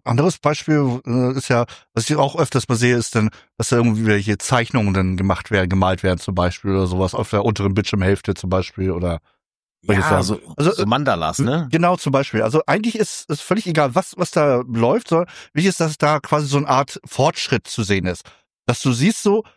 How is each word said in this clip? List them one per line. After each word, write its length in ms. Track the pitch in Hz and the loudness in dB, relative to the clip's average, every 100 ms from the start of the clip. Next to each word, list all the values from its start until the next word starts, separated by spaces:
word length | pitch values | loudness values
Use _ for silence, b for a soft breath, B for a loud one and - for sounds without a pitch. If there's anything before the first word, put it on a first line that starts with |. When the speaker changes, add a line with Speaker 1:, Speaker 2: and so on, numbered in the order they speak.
Speaker 1:
anderes 340 | - 120 175 - | -2 2 2 0
Beispiel, 640 | 147 151 - 151 135 123 | -2 -2 0 2 2 -2
äh, 280 | 120 123 127 131 | -2 0 0 -2
ist 120 | - | 0
ja, 180 | 120 117 B B | 0 0 B B
was 140 | 117 110 | -6 0
ich 60 | 151 | 0
auch 200 | 139 170 | 0 0
öfters 320 | 143 - - | 0 0 0
mal 80 | 117 | 2
sehe, 200 | 123 120 | 2 2
ist 200 | - 113 | 0 0
dann, 140 | 107 B B - | 0 B B -8
dass 120 | - | 0
da 60 | 117 | 2
irgendwie 300 | 117 107 110 | 4 2 2
welche 320 | 101 101 101 | 2 2 -2
Zeichnungen 560 | - 127 117 123 101 | 0 0 2 0 2
dann 220 | 95 92 92 | 2 0 0
gemacht 340 | 98 92 - | 0 0 0
werden, 180 | 101 90 | 0 2
gemalt 360 | 95 92 92 | 2 2 2
werden 140 | 95 87 | 0 -2
zum 160 | - 90 | -2 -2
Beispiel 340 | 90 - 101 | -2 -2 -2
oder 160 | 95 90 | 0 0
sowas, 260 | 92 92 | 0 -2
auf 160 | - 104 | -2 -2
der 140 | 104 | 0
unteren 300 | 107 101 98 | 0 0 0
Bildschirmhälfte 600 | 98 - 101 95 98 - | 0 0 0 2 0 -2
zum 160 | 92 92 | -6 -2
Beispiel 420 | 92 90 - 92 | -2 -2 -4 -4
oder 260 | 87 87 82 - _ _ _ _ _ | -2 -4 -4 -10 _ _ _ _ _
solche 160 | - 98 | -2 0
Speaker 2:
Ja, 60 | 151 | 2
Speaker 1:
Sachen. 140 | - | 2
Speaker 2:
so, 180 | - 107 - - | 0 -4 -8 -2
Speaker 1:
Also, 160 | 160 | 0
Speaker 2:
so 140 | 220 104 | 0 0
Mandalas, 540 | 127 135 90 80 85 | 0 0 0 -2 -2
Speaker 1:
äh, 40 | |
Speaker 2:
ne? 240 | 123 160 139 | -2 -2 -2
Speaker 1:
genau, 240 | 165 175 180 | 0 2 0
zum 160 | 143 | 0
Beispiel. 300 | 135 143 110 | 0 0 -2
Also 200 | 110 151 - | 0 0 0
eigentlich 300 | 175 226 214 | 0 -2 -2
ist, 320 | 202 - - | -4 -4 -8
ist 140 | 151 | -8
völlig 240 | - 196 185 | -2 -2 0
egal, 300 | 156 143 165 | 0 2 0
was, 180 | - - | -4 -6
was 140 | 175 | -2
da 320 | 170 147 123 127 | 2 2 2 0
läuft, 400 | 117 117 220 - | 0 2 2 0
sondern 200 | 165 175 B B | 0 0 B B
wichtig 180 | 147 190 | 0 0
ist, 100 | - | 0
dass 180 | 160 151 | -2 0
da 220 | 147 151 | 0 0
quasi 260 | - 151 143 | 0 -2 0
so 120 | 139 | -2
eine 100 | 135 | 2
Art 320 | 131 135 - | 0 0 -8
Fortschritt 600 | - - 147 - - 123 - | -10 -2 0 0 -4 -4 -4
zu 160 | - | -6
sehen 240 | 101 98 90 | -2 0 -2
ist. 160 | 85 b b b _ - | -6 b b b _ -4
Dass 140 | 120 | -2
du 120 | 135 | 0
siehst 300 | 117 180 - | 2 2 2
so 180 | 208 214 b | 2 0 b